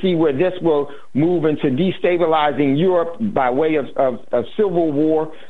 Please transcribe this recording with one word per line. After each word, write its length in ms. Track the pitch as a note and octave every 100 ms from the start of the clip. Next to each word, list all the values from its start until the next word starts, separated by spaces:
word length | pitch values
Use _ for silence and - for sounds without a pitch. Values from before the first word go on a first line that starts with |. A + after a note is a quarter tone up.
see 140 | F#3+ E3+
where 180 | D#3+
this 200 | C3 F3+ -
will 280 | E3 D3 C#3 - -
move 320 | B2+ D#3+ F3 D#3
into 220 | D3 D3+
destabilizing 1120 | B2+ F#3 - F3+ F3 E3+ D#3+ D3+ C3 C#3+ C#3
Europe 380 | F#3 E3 E3+ - A2
by 180 | D3 B2+
way 240 | B2+ D#3+ D#3
of, 100 | B2+ -
of, 240 | C3+ A2+ -
of 140 | B2 A#2+ -
civil 340 | G#3 F3 E3
war. 400 | C#3+ D#3 D#3 D#3 -